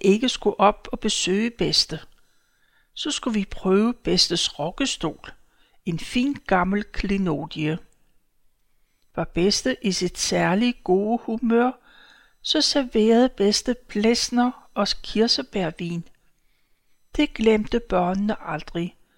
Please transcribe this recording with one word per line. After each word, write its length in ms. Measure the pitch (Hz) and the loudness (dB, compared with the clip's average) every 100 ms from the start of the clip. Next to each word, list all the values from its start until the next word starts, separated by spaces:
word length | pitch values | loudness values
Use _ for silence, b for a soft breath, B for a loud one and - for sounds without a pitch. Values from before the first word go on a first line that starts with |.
ikke 280 | 196 214 254 | 4 4 2
skulle 300 | - 208 - | 0 -2 4
op 280 | 196 208 - | 2 2 -8
og 80 | 233 | -6
besøge 520 | 220 - 170 196 233 | -4 -2 0 0 -2
Bedste. 480 | 233 156 147 - 156 - - _ _ _ _ _ _ _ | -2 0 0 -2 -6 -12 -20 _ _ _ _ _ _ _
Så 180 | - 302 | -10 -8
skulle 280 | - 254 214 | -4 -2 -2
vi 60 | 190 | -4
prøve 480 | - 190 196 226 | -4 2 4 2
Bedstes 640 | 240 170 180 - 170 - - | -2 -2 0 0 0 -2 -4
rokkestol, 720 | 156 - 269 - 156 - - - _ _ _ _ - | -8 -4 -4 -2 -6 -6 -16 -20 _ _ _ _ -6
en 140 | 165 | -6
fin 340 | - 247 269 277 - | -4 -2 -2 -4 0
gammel 360 | 180 185 202 | 0 2 -2
klenodie. 960 | - - 196 196 180 147 156 160 151 160 - _ _ _ _ _ _ _ _ _ _ _ _ - | -4 -4 -2 0 0 -2 -4 -4 -4 -4 -8 _ _ _ _ _ _ _ _ _ _ _ _ -6
Var 80 | |
Bedste 540 | 170 175 190 - 254 254 196 | -4 0 2 2 -2 -2 -2
i 60 | |
sit 260 | 180 180 - | -2 -4 -4
særlige 560 | - 180 170 190 240 - | -2 0 2 2 0 -2
gode 360 | - 185 208 240 | 0 0 2 -2
humør, 480 | - 226 226 233 247 - b b b b b b | -2 -4 2 2 2 -2 b b b b b b
så 200 | - 311 | -2 0
serverede 680 | - 285 247 226 220 226 254 | 2 0 0 2 4 6 4
Bedste 460 | - 202 208 - 240 - | 2 0 2 -2 -6 -6
plesner 840 | 208 220 233 - 240 247 - - | 0 2 2 0 0 0 -2 -8
og 140 | - 202 - | -4 -2 -4
kirsebærvin. 1040 | - 208 233 - 262 208 165 - 170 170 - _ _ _ _ _ _ _ _ _ _ - | -4 0 2 0 -2 -4 -4 -4 -6 -6 -8 _ _ _ _ _ _ _ _ _ _ -2
Det 180 | 294 | -2
glemte 460 | - 220 214 214 240 | 2 4 4 2 -4
børnene 680 | - 185 180 196 208 208 180 | 0 0 0 0 -2 -4 -6
aldrig, 480 | 156 - 175 175 - _ | -10 -8 -6 -6 -8 _